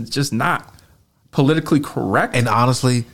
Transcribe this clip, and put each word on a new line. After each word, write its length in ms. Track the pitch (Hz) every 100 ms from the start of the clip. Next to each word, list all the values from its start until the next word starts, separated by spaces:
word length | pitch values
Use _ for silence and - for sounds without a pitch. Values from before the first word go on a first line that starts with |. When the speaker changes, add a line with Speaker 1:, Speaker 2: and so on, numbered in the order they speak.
| 113
Speaker 1:
just 220 | 139 139
not 420 | 113 151 143 - - _ _ _ _ _
politically 500 | - 139 160 160 147
correct." 560 | - - 107 120 - 127
Speaker 2:
And 120 | 120
honestly, 560 | 110 123 123 127 120 -